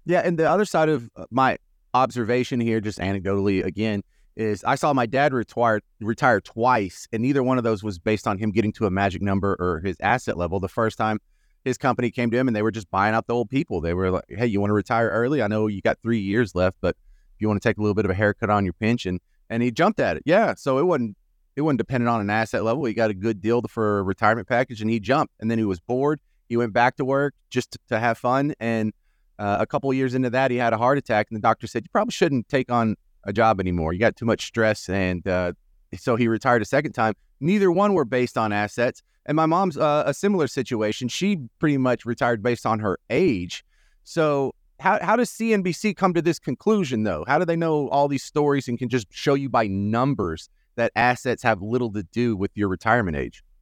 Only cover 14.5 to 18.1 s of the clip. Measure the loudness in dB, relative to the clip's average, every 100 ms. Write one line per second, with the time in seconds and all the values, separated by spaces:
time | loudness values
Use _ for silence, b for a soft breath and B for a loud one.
14.5 | 0 2 0 0 0 0 0 0 0 0
15.5 | 0 -2 0 -2 -2 0 -2 0 0 0
16.5 | 2 0 0 -2 -4 -10 -20 _ _ -2
17.5 | 0 0 0 0 0 0